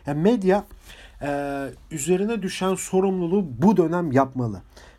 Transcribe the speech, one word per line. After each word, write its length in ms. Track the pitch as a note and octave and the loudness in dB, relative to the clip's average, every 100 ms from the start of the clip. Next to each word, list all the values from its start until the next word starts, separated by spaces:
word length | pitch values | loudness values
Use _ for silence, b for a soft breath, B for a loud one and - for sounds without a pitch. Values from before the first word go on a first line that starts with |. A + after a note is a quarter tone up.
| - | -8
Yani 140 | D3 | 0
medya, 440 | F#3 A#3+ F#3 G3+ G3+ B B B B - | 2 2 2 0 0 B B B B -12
e, 480 | C#3+ C#3+ C#3+ C#3 C#3 - - | -6 -6 -4 -6 -8 -12 -14
üzerine 520 | D#3 D3+ F3+ G#3 A#3 | -8 0 0 0 -2
düşen 320 | F3+ - F#3 | -6 -4 -2
sorumluluğu 720 | F#3 - F#3+ F#3+ F#3 E3+ G3 E3+ A#2 | -2 0 0 2 0 0 -2 -2 2
bu 180 | F#3 F#3 | 4 4
dönem 360 | D#3+ F3 E3+ | 2 0 0
yapmalı. 500 | C3 C3 B2+ A#2+ F#2+ - B B | 2 2 0 -6 -6 -14 B B